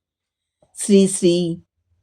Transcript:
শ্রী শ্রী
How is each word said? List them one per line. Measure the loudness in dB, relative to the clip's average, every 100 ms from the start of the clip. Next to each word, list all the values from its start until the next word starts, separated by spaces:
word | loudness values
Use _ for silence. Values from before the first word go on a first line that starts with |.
| _ _ _ _ _ _ _ -12
শ্রী | 2 2 2
শ্রী | 0 -2 0 -4 -8 _ _ _ _